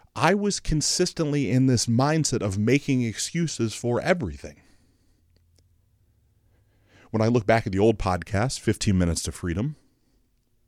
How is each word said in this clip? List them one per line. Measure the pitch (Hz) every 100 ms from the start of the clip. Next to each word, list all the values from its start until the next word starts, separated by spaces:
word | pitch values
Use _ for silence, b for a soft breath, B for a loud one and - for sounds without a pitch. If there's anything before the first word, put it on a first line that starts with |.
| B -
I | 147
was | 202 202 -
consistently | - 156 131 - 175 - 151 143 113
in | 127 131
this | 120 -
mindset | 117 139 160 147 127
of | 101 98
making | 107 139 - 131
excuses | 117 101 - 165 165 - 113
for | - 123 120
everything. | - 185 107 69 - - _ _ _ _ _ _ _ _ _ _ _ _ _ _ _ _ _ _ b b b b b b b
When | 110
I | 110
look | 120 98
back | 113 113
at |
the | 95
old | 107 110
podcast, | 98 90 82 95 127 -
Fifteen | - - - 95
Minutes | 87 80
to | -
Freedom, | - 90 82 139 151 _ _ _ _ _ _ _ _